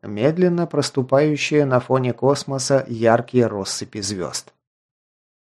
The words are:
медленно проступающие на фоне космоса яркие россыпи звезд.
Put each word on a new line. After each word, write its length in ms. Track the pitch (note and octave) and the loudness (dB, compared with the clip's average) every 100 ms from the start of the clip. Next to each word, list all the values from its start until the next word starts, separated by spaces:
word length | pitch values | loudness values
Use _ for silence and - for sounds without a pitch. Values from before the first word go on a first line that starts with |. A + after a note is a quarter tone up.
медленно 680 | G#2 G#2 C3 E3 F3+ F3 E3 | -10 0 0 2 2 2 -2
проступающие 960 | A#2 A#2+ - B2+ C3+ D3+ D3 - D3+ | -4 -4 -4 0 2 2 0 0 0
на 160 | C#3 B2+ | 2 0
фоне 320 | - B2+ B2+ | 2 0 0
космоса 720 | A#2 B2+ C#3+ - C3+ B2+ C3+ - | 0 0 0 -2 -6 0 0 0
яркие 640 | A2+ A2+ A#2+ A#2+ B2 A2+ | 0 4 4 2 2 2
россыпи 520 | G#2 F#2+ - G#2+ A2 | 0 -6 -8 -10 -8
звезд. 520 | G2 G2 D#2 - - _ _ _ _ _ _ _ _ _ | -6 -6 -6 -8 -12 _ _ _ _ _ _ _ _ _